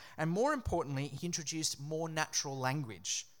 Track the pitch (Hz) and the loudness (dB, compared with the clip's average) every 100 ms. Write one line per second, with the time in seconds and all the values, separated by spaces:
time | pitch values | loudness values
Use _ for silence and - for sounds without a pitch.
0 | - - 156 180 269 294 - 175 135 139 | -10 -2 2 4 4 4 2 0 2 0
1 | 143 139 175 170 147 160 156 - 143 156 | -2 -4 -2 -2 -2 0 0 -2 -4 -2
2 | 165 156 151 - 147 135 127 147 123 92 | 0 0 0 0 -2 0 0 0 -2 -6
3 | - - - - | -4 -4 -6 -14